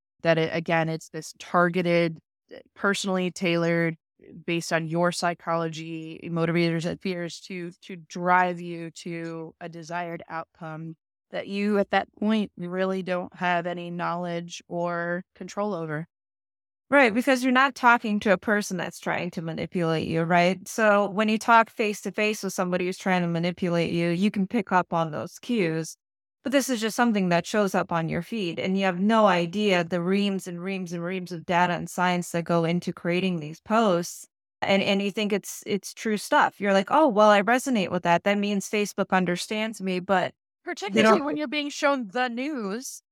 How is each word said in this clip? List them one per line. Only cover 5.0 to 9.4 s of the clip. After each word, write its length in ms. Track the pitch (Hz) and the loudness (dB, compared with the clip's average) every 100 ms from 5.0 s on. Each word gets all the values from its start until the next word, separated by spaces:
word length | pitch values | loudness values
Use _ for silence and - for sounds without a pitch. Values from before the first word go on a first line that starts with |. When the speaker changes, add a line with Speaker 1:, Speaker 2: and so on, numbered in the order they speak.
| 175 | 0
Speaker 1:
psychology, 1080 | 170 175 170 - 165 165 156 160 165 160 160 - | 0 -2 -4 -4 -2 -2 -6 -10 -12 -12 -12 -6
motivators 540 | 165 165 170 170 165 165 | -2 0 2 0 0 -4
and 120 | - | -6
fears 420 | 196 180 170 - | -6 -6 -8 -12
to, 320 | - 185 175 180 | -14 -12 -12 -14
to 140 | - 185 | -16 -18
drive 640 | 160 180 175 180 180 175 | -14 -4 2 4 4 -2
you 320 | 175 170 165 - | -8 -10 -10 -12
to 520 | 180 165 165 165 | -10 -8 -8 -10